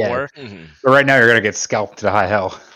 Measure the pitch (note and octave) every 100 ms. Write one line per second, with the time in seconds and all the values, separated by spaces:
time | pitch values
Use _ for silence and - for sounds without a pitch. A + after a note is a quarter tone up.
0 | A2 B2 C#3 - B2 G2 D#2+ _ C3 C3+
1 | C#3 C3+ A#2 A#2 G#2 - - A2+ G2+ -
2 | G#2 G2+ F#2+ G#2 F#2 - -